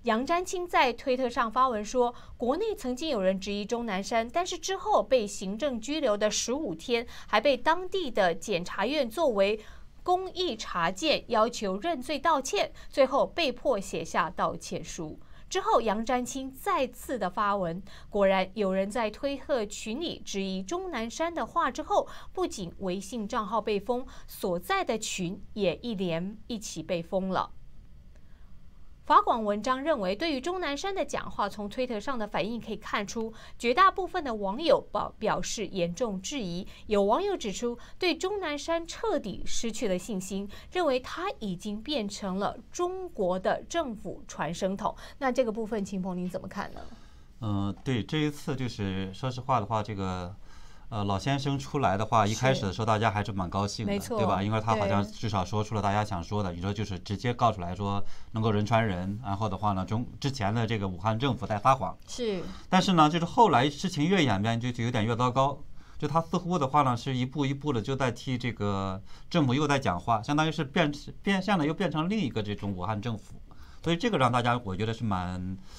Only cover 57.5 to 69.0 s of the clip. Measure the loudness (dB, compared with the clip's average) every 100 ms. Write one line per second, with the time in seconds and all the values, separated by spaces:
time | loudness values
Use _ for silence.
57.5 | 2 -4 -2 0 2 2 2 -2 0 2
58.5 | 4 4 4 4 0 -2 -4 -4 -2 -2
59.5 | 0 0 0 0 -2 -2 -4 -4 0 0
60.5 | 2 0 0 -2 0 0 2 0 0 -2
61.5 | 2 4 4 0 -6 -12 -6 -4 -4 -6
62.5 | -10 4 6 8 8 8 6 2 8 8
63.5 | 8 4 0 -2 2 4 6 6 4 2
64.5 | 2 -2 0 0 2 2 2 2 4 2
65.5 | 0 -8 -10 -10 -4 0 0 2 -2 0
66.5 | 0 4 6 4 2 0 -2 -2 0 0
67.5 | 0 0 0 0 0 0 0 -4 -2 -2
68.5 | 0 0 0 -2 -4